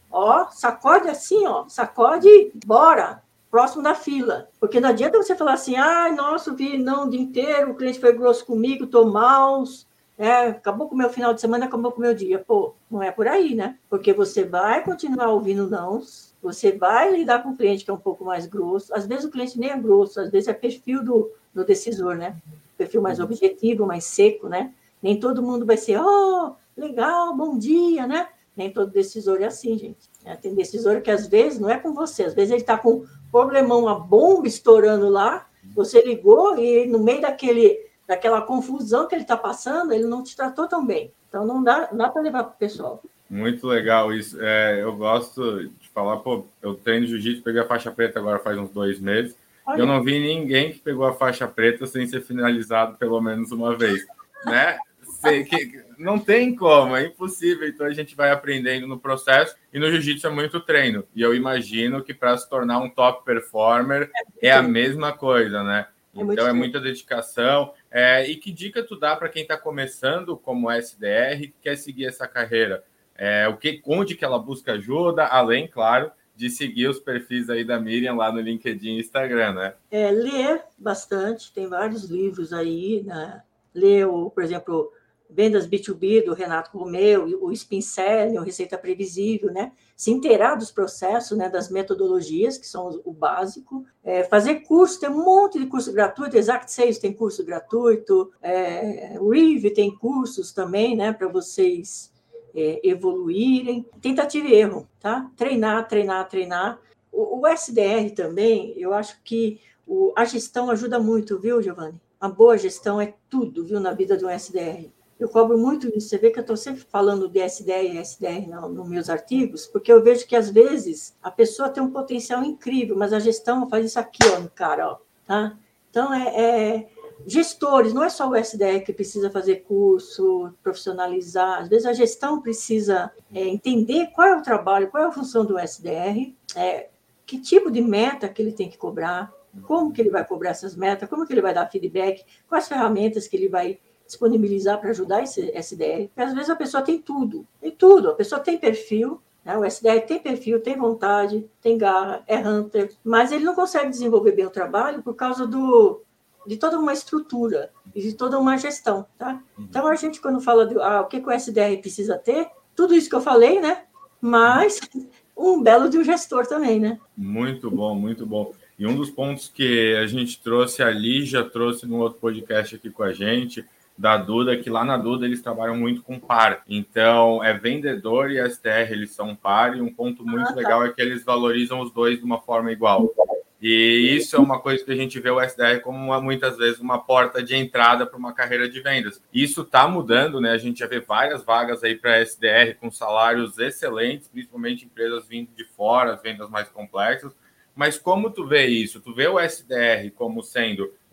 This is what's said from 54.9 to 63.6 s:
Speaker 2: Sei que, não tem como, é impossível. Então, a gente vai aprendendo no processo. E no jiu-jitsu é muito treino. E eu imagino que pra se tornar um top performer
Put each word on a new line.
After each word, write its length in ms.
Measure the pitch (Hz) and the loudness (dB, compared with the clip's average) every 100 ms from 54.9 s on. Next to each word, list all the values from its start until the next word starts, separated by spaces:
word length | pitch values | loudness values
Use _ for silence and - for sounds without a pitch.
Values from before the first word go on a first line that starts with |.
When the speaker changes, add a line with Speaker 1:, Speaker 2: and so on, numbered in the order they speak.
| _ - - | _ -18 -2
Speaker 2:
Sei 220 | 156 143 | 2 2
que, 400 | 139 165 127 - - - | 0 -4 -6 -14 -20 -10
não 200 | 170 208 | -4 -2
tem 380 | 208 226 247 247 | 2 2 2 2
como, 400 | 175 147 127 127 | 6 8 6 2
é 100 | 160 | -2
impossível. 640 | - 185 185 170 170 151 | -6 -10 -4 -2 -2 -4
Então, 180 | 147 147 | -6 -6
a 60 | |
gente 240 | 147 147 143 | -6 -8 0
vai 160 | 143 | 2
aprendendo 560 | 143 143 135 127 131 127 | 2 -2 -4 -2 -4 -6
no 100 | 127 | -8
processo. 560 | 135 131 135 131 160 - _ | -6 -2 4 4 4 -4 _
E 40 | 143 | -4
no 140 | 156 | 0
jiu-jitsu 360 | 165 147 143 160 | 0 -2 -4 -4
é 20 | |
muito 320 | 147 147 170 | -4 -4 -4
treino. 420 | - 147 127 107 95 | 2 2 2 0 -6
E 80 | 110 | 0
eu 140 | 117 123 | 2 2
imagino 640 | 131 131 104 110 120 135 | 0 -4 -4 -4 -2 -4
que 120 | 135 | -8
pra 240 | 143 123 123 | -2 0 0
se 120 | - | -2
tornar 300 | 131 120 120 | -4 -2 -2
um 100 | 127 | -2
top 360 | - 123 123 - | 2 2 2 -4
performer 840 | 117 - 110 | -4 -4 0